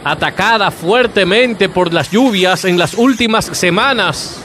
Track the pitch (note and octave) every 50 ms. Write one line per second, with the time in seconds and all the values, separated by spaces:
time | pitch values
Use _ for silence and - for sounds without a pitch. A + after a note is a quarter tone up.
0 | - C#3+ D#3 - E3 D3 - - F#3 A3 A3+ G#3+ G3+ F3 - - E3 E3+ A3 B3+
1 | B3 A3+ - G#3 F#3 F3 G3 A#3 B3+ B3 A3+ F#3 G3 F3+ - F#3 F3+ E3+ E3 E3
2 | C#3 - F3 A3 C4+ C4 G#3 F#3 F3+ F3+ F#3 E3+ - F#3+ F3+ F3 E3+ - - A3+
3 | A#3 C4+ B3+ A3 A#3+ A3+ A3 G#3+ - - D#3 - - F3+ E3+ G3+ A#3+ C#4 C4+ A3+
4 | F#3+ E3 D3 - - - - - -